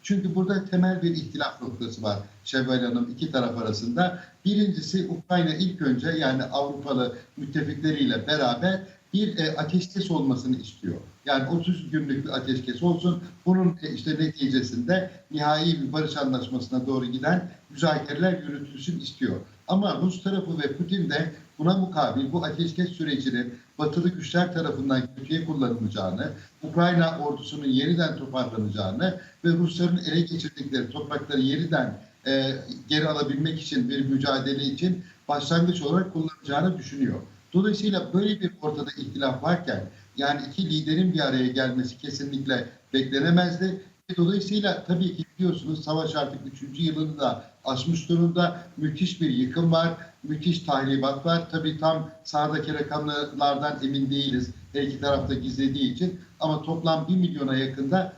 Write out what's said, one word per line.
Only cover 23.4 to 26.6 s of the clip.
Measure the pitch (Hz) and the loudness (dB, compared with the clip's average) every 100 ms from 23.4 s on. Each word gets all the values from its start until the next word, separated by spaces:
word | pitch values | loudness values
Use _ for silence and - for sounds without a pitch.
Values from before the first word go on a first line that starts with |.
| 120 - - - | -4 -10 -18 -2
batılı | 151 175 175 | 0 2 0
güçler | - - 175 180 | 0 -2 0 0
tarafından | 165 143 135 135 131 123 - | 0 -2 -2 0 0 -2 -10
kötüye | 139 160 160 | -4 -2 -2
kullanılacağını, | 143 123 113 107 104 92 95 151 - - _ | 0 0 0 -2 -2 -2 -2 -6 -6 -18 _